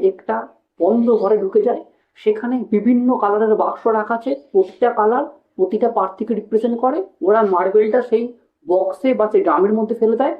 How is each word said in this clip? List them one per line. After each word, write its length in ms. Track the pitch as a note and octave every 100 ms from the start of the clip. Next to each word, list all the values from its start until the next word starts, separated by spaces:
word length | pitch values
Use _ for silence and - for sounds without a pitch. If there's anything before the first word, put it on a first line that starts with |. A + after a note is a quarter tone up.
| F#3+
একটা 260 | F#3+ - A3+ - _ _ _
বন্ধ 260 | F3 A#3 A#3 A3
ঘরে 160 | F#3+ G#3+
ঢুকে 180 | F#3+ G#3 A3
যায়, 140 | D4+ - _ _ _
সেখানে 380 | G#3+ G#3+ A#3+ B3+ G#3
বিভিন্ন 380 | G#3 G#3+ B3 B3 B3
কালারের 320 | G3+ G#3 A3 G3+
বাক্স 200 | E3+ - A#3 A3
রাখা 160 | G#3+ A#3
আছে, 140 | C4 C#4 -
প্রতিটা 380 | G3 F3+ - A#3+ A#3
কালার 260 | G#3+ B3 D#4 - _ -
প্রতিটা 320 | F#3 G#3+ A#3 G#3
প্রার্থীকে 360 | F#3+ - A3+
রিপ্রেজেন্ট 420 | G#3+ - G#3+ A#3+ A#3
করে। 140 | B3+ D#4+ F#4+ _ D#4
ওরা 140 | A3 G#3
মার্বেলটা 460 | F3 F#3+ G#3+ G#3+ B3 A#3+
সেই 160 | A3+ A#3+ - _ _ -
বক্সে 420 | F#3 F#3+ - C4 G#3+
বা 80 | G#3+
সেই 100 | G3 F3
ড্রামের 260 | D3+ G3+ G#3+
মধ্যে 160 | G#3+ A3+
ফেলে 160 | A3+ A#3
দেয়, 120 | C#4 E4